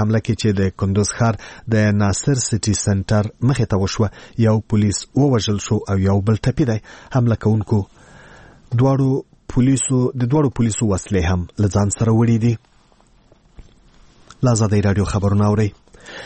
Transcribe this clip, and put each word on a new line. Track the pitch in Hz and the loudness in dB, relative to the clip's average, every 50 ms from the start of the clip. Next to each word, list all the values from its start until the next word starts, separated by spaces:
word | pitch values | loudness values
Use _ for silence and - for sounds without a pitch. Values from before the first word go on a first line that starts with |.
حمله | 107 107 110 113 | 2 2 0 0
کې | - - 110 - | 0 -2 -2 0
چې | - 110 98 98 | 0 0 0 2
د | 98 95 - - | 0 -2 -2 -2
کندوز | 101 98 98 104 101 - - - | -2 0 0 0 0 -2 -2 0
ښار | 117 117 110 - - - - - - - | 0 0 0 -2 -8 -16 -20 -16 -6 -2
د | 113 | 0
ناصر | 107 107 104 104 104 104 98 98 - - 143 143 | 2 2 2 2 2 2 0 0 -2 0 -2 -2
سټي | 127 - - 117 104 - 107 98 - - | 0 -2 -2 -4 -2 0 -2 -2 0 0
سنټر | 104 98 95 95 - 110 104 104 107 - _ 120 | -2 -2 -2 0 0 0 0 0 -2 -4 _ 0
مخې | 127 143 - 113 | 0 0 0 0
ته | - 107 95 | 0 0 -2
وشوه، | 98 - - - 110 98 - - - - - - | -2 -2 -2 -2 -2 -2 -4 -10 -18 -12 -2 0
یو | 113 110 107 110 | 2 2 2 0
پولیس | - - 113 104 107 104 101 - - - - | 0 0 0 0 2 0 0 -4 -8 -4 0
ووژل | 135 143 147 127 110 - 113 104 98 | 0 2 2 2 0 0 -2 -4 -4
شو | - - 110 104 - - | -2 -2 -4 -4 -2 -2
او | 98 95 | -2 0
یو | 95 98 98 101 | 2 2 2 2
بل | 98 113 110 | 2 0 0
ټپي | - - 135 - - 156 | 0 0 -2 0 0 0
دی. | 120 110 104 - - - - - - - | 0 -2 -4 -6 -10 -18 -20 -14 -4 -2
حمله | 131 120 120 110 | 0 0 2 0
کوونکو | - - 107 110 110 101 - 113 104 95 - - - - - - - - - - - - - - - - - 120 | 0 0 0 0 0 0 0 -2 -2 -2 -4 -10 -20 -20 -20 -20 -20 -20 -20 -20 -20 -20 -20 -20 -20 -12 -4 -2
دواړو | 117 131 135 135 135 135 131 131 151 - - _ _ _ - - | 0 2 2 2 2 2 0 0 -2 -4 -10 _ _ _ -4 0
پولیسو، | 127 123 135 135 131 - - 131 127 123 127 - | 2 2 2 2 0 0 -2 0 0 0 -2 -2
د | 123 123 | -2 -2
دواړو | 117 143 156 147 127 | 0 0 0 0 0
پولیسو | - - 117 113 104 - 117 104 | 0 0 -2 -2 0 -2 -2 -2
وسلې | 95 90 - - 107 92 82 90 | -2 -2 -4 -2 -2 0 0 0
هم | 92 90 87 - - - | -2 -2 -4 -6 -4 -2
له | 104 98 | -2 0
ځان | - 101 104 101 - - | 0 0 0 0 -2 -2
سره | 113 113 | 0 2
وړي | 113 113 117 117 117 110 | 2 2 2 2 2 2
دي. | 113 120 113 - - _ _ _ _ _ _ _ _ _ _ _ _ _ - _ _ _ _ - - - _ _ _ _ _ _ - _ _ _ - - - - 131 | 2 0 -2 -2 -8 _ _ _ _ _ _ _ _ _ _ _ _ _ -20 _ _ _ _ -20 -20 -20 _ _ _ _ _ _ -20 _ _ _ -20 -20 -8 -2 0
له | 123 | 0
ازادۍ | 117 107 113 101 107 104 | 2 2 2 2 2 2
راډیو | 101 101 95 101 95 | 2 2 2 0 0
خبرونه | - - 104 98 101 101 104 104 | 0 -2 -2 0 0 2 2 2
اورئ. | 104 104 110 107 101 - - _ _ - - - - - - - | 2 2 2 0 -2 -4 -8 _ _ -20 -20 -20 -20 -18 -18 -18